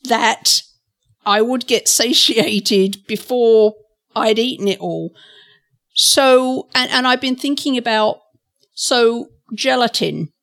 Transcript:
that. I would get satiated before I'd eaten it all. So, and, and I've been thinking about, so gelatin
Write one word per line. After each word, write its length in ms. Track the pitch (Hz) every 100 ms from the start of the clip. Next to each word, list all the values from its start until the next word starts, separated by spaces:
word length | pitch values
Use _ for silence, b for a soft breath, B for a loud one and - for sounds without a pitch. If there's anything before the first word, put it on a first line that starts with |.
that. 580 | 254 226 226 - - - - _ _ _ _ _
I 160 | - 208
would 260 | 233 254 -
get 220 | 226 -
satiated 1160 | - 240 - - 226 214 208 196 202 196 196 -
before 680 | 214 - 247 233 220 214 214 _ _ _
I'd 240 | 226 226 220
eaten 300 | 247 - 202
it 120 | 185
all. 320 | 175 165 165 b b b b b b b _
So, 760 | - - - 269 254 262 262 -
and, 160 | 262 254
and 160 | 254 254
I've 140 | 254
been 160 | 262 254
thinking 400 | 277 285 294 254
about, 420 | 240 220 214 - _ _ _ _ _
so 540 | - - 247 233 233 - _ _
gelatin 760 | 214 262 254 240 - 165 151 160 _